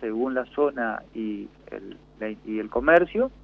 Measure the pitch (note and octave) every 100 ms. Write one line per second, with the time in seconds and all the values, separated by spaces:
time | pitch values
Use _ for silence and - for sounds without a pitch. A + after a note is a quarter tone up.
0 | A2+ A2+ C3 B2+ B2 - D3 C#3 A2+ G#2+
1 | - A2 A2 G2+ - - - G#2+ G2 G2+
2 | - - G#2+ G#2+ A2 A2 G#2+ A#2 C#3+ E3+
3 | F3 G#3+ C4 -